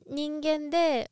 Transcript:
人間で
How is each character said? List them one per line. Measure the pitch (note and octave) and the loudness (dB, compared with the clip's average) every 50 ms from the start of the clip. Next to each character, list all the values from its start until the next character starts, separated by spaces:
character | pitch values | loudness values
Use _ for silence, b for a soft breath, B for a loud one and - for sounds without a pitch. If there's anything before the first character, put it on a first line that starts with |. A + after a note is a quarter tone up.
| - - | -10 -8
人 | C#4 C#4+ D4+ D4+ D4+ D4+ | -6 -4 -4 -4 -4 -2
間 | D4 D#4 D#4 D4+ D4+ D4 | 0 0 0 0 0 0
で | D#4+ E4+ E4+ D#4 C#4 A#3+ - - | 2 2 4 4 2 0 -2 -6